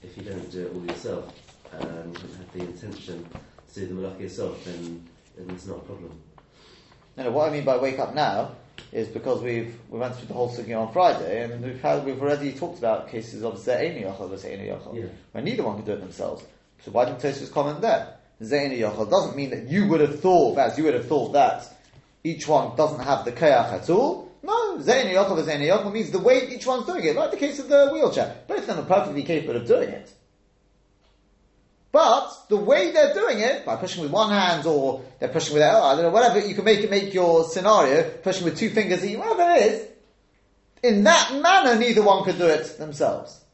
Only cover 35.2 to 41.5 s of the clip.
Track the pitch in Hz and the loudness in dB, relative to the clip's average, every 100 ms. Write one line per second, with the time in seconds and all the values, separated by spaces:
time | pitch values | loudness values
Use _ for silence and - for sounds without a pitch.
35.2 | 123 160 147 147 156 208 151 143 170 196 | -4 -2 0 4 6 6 4 4 4 6
36.2 | 240 208 208 - 196 202 208 196 196 185 | 4 4 0 -2 2 4 4 0 0 2
37.2 | 175 165 160 - 185 214 143 143 170 - | 4 6 4 0 4 6 6 4 2 -2
38.2 | - 180 170 - 220 220 196 185 190 220 | -4 -2 -2 -2 -2 0 0 0 -2 -4
39.2 | 440 370 349 339 - 208 - - _ _ | -2 2 6 6 6 2 -8 -16 _ _
40.2 | _ _ _ _ _ _ 247 208 214 330 | _ _ _ _ _ _ 2 4 6 4
41.2 | 226 269 320 | 4 0 4